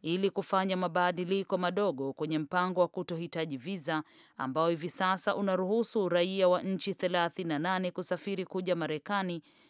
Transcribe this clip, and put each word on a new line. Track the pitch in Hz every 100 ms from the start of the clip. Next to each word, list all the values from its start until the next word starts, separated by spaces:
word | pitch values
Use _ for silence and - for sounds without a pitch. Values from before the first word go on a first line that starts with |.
ili | 160 175 196
kufanya | 190 180 190 190 185
mabadiliko | 180 170 180 175 175 196 190 185
madogo | 180 180 202 135 135
kwenye | - 156 156
mpango | 156 180 185 180
wa | 175
kutohitaji | - 170 165 170 170 160 139
visa | 131 190 143 156 151 - - -
ambao | 131 131 165
hivi | 170 165
sasa | - 190 190 - 196
unaruhusu | 196 185 185 220 226 226 185
raia | 175 180 190 180
wa | 180
nchi | 190 190 -
thelathini | 185 185 180 170 - 170
na | 147
nane | 170 185 185
kusafiri | 175 180 180 - 190 185
kuja | 190 185 170
Marekani | 156 156 - 202 190 170 - _